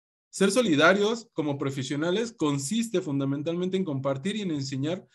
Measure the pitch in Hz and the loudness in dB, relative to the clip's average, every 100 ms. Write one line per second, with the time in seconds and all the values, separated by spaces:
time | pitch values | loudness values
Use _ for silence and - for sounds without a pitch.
0 | _ _ _ - 196 233 226 143 160 196 | _ _ _ 0 2 4 4 6 6 6
1 | 202 233 - - 147 139 143 135 131 143 | 2 0 -6 -4 -4 -2 -4 -4 -4 -2
2 | 165 190 233 - 151 143 139 220 226 180 | 0 0 -2 -2 0 0 0 -2 0 -2
3 | 180 139 139 143 151 170 180 185 185 135 | 0 -2 0 -2 -2 -2 -2 -2 -2 -2
4 | 139 135 160 220 196 151 135 135 147 180 | -2 -2 -4 -4 -2 -4 -4 -4 -2 -4
5 | - | -8